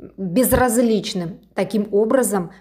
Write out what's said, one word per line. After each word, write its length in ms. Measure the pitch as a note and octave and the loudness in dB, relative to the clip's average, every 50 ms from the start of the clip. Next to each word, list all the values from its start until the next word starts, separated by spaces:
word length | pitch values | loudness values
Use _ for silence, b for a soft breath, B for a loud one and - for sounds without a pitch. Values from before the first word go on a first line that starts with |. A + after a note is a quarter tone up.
| - - - | -20 -16 -12
безразличным, 1200 | - G3 F3 E3+ A#3+ B3 G3 B3+ A#3+ B3+ B3 A3 A#3+ B3 A3+ A3 G3 - - - F#3 E3+ E3 G3 - - _ - | -8 -6 -2 0 2 2 4 4 2 2 2 2 2 2 2 2 0 -2 -4 -6 -6 -6 -6 -8 -14 -18 _ -6
таким 320 | - F#3+ F#3 - G#3 G#3 G#3 | -6 -4 -2 -2 -4 -2 0
образом 600 | G3 G3+ A3 A3 C#4 C4+ A#3+ G3 G3+ G3 F3 E3 B B | 0 0 2 2 2 2 2 2 0 -2 -4 -6 B B